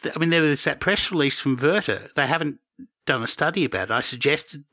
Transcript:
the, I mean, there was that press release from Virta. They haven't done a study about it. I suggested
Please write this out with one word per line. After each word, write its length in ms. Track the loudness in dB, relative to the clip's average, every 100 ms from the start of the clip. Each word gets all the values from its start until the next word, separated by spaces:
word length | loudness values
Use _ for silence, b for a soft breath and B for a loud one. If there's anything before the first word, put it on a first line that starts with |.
the, 120 | -8 -2
I 40 |
mean, 100 | 2
there 120 | 4
was 220 | 4 2
that 160 | 0 -2
press 320 | 0 0 0
release 280 | 2 0 0
from 180 | 0 2
Virta. 560 | 2 2 0 -4 -4 -2
They 120 | 0
haven't 300 | 0 -2 -6 _ _ -20 _ -2
done 180 | -2
a 40 | 0
study 380 | -2 -2 0 -2
about 240 | -2 -2
it. 40 |
I 80 | -2
suggested 600 | -2 0 0 0 -4 -14 -10